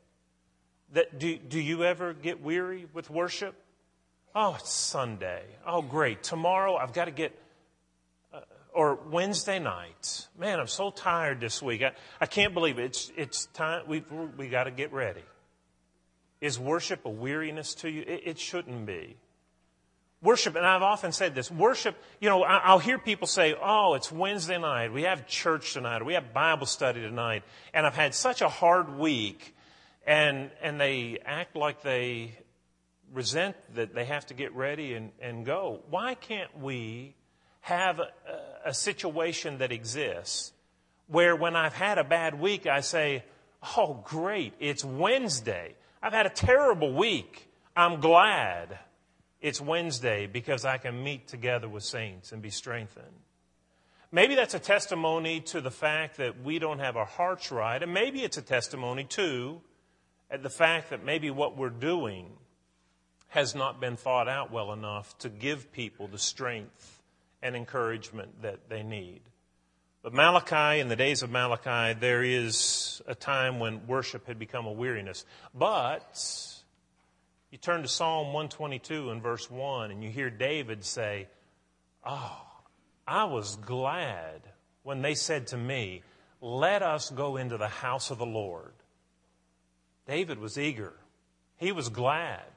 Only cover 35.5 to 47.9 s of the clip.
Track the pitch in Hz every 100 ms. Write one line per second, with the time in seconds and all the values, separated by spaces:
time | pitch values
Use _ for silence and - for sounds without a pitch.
35.5 | 165 185 107 - 175 233 254 - 214 180
36.5 | 151 135 127 113 113 135 _ _ _ _
37.5 | _ - 175 185 165 - - - 160 151
38.5 | - 156 131 208 - 185 156 165 165 165
39.5 | 139 131 117 113 127 135 87 - - -
40.5 | _ _ _ _ _ _ 160 175 165 170
41.5 | 170 156 - 196 196 139 170 165 143 180
42.5 | 202 165 139 135 170 151 135 - - _
43.5 | _ - - 185 135 98 156 175 208 120
44.5 | - 143 143 139 131 185 262 240 135 110
45.5 | 90 85 - _ _ 220 220 202 - -
46.5 | 254 285 185 151 131 220 165 95 - -
47.5 | _ _ - 175